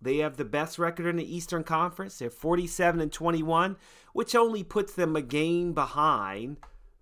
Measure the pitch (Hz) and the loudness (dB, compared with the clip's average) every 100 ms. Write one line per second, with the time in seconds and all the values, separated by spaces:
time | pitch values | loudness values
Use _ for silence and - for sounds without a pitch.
0 | 123 139 151 131 117 147 160 - 170 165 | 0 2 0 -2 -2 -2 -2 -2 -2 0
1 | 170 170 - 170 170 170 156 160 175 175 | -2 -2 -4 -8 -4 -4 0 0 0 -2
2 | 196 - 120 - 160 175 175 - 175 165 | -12 -8 -8 -4 0 0 0 2 2 4
3 | 151 - 170 165 156 165 190 190 - - | -2 -2 0 0 2 2 2 -2 -14 -20
4 | - - 233 233 233 214 180 208 196 - | -8 -6 2 4 4 2 -2 -2 -2 0
5 | 165 156 127 147 160 170 175 151 135 147 | 0 0 0 0 2 2 0 0 0 2
6 | 156 127 98 98 120 147 - - - _ | 4 4 0 -6 -8 -10 -16 -20 -20 _